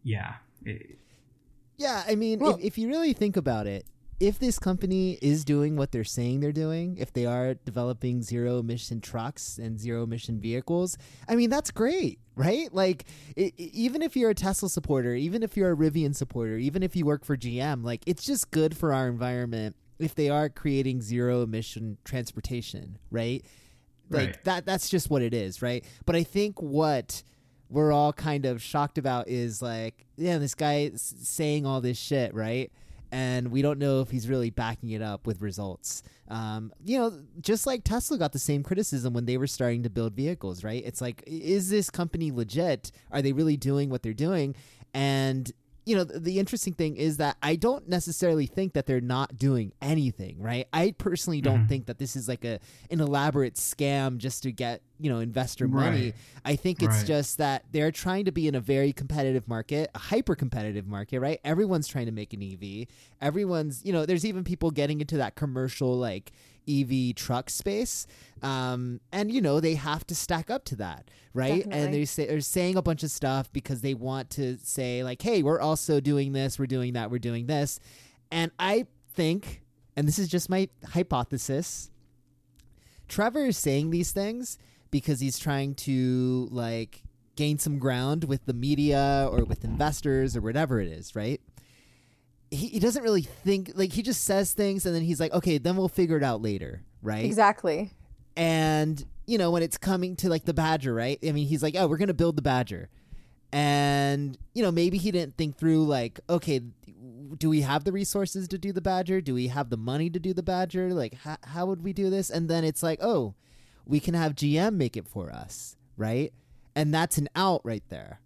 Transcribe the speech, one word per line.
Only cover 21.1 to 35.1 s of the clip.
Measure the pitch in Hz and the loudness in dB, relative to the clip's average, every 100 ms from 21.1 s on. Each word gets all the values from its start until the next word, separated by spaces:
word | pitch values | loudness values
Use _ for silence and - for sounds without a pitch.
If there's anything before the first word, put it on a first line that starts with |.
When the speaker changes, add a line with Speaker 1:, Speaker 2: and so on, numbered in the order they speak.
| 120 123 123 | 0 2 2
Speaker 2:
emission | 117 110 110 110 110 101 | 0 -2 -6 -8 -8 -10
transportation, | - 127 117 - - 123 - - 76 104 - | -6 -6 -6 -8 -6 -6 -6 -12 -12 -16 -6
right? | 113 117 131 - - - - _ _ - | -4 -2 -4 -8 -20 -20 -20 _ _ -2
Like, | 160 131 | 0 0
Speaker 1:
Right. | - | -2
Speaker 2:
that, | 185 180 185 | -2 0 0
that's | 190 - | -2 0
just | 180 - | 0 2
what | 143 | 2
it | 117 | 2
is, | 117 95 - | 0 -2 -4
right? | 123 123 - - - | -4 -4 -8 -6 0
But | |
I | 170 | 2
think | 165 196 208 196 | 2 0 0 -2
what | 151 143 160 135 - - - _ _ _ - | -2 2 4 2 0 -12 -14 _ _ _ -2
we're | 135 151 | 2 6
all | 147 147 | 6 4
kind | - 156 143 135 | 2 -2 0 0
of | 120 | -2
shocked | - 151 143 - | -2 0 0 0
about | 135 123 113 | 0 -2 -2
is, | 123 120 107 | -2 -2 -4
like, | 123 113 113 - _ - | -6 -4 -6 -10 _ -4
yeah, | 175 165 | 0 0
this | 143 | -2
guy | - 151 147 147 | 0 0 2 0
s-, | - - - | -4 -10 -8
saying | - - 151 147 139 | -8 -2 0 0 0
all | 135 | 0
this | 123 120 | 0 -2
shit, | - 139 117 | 0 0 0
right? | 110 110 123 131 - - - - | -2 -2 -2 -4 -12 -20 -20 -8
And | 131 127 127 123 | -4 -2 -2 0
we | 127 | 2
don't | 147 143 | 2 2
know | 143 135 | 2 2
if | 127 | 0
he's | 127 113 | -2 -2
really | 131 117 | 0 0
backing | - 113 113 117 | -2 -4 -4 -6
it | 110 | -4
up | 110 | -4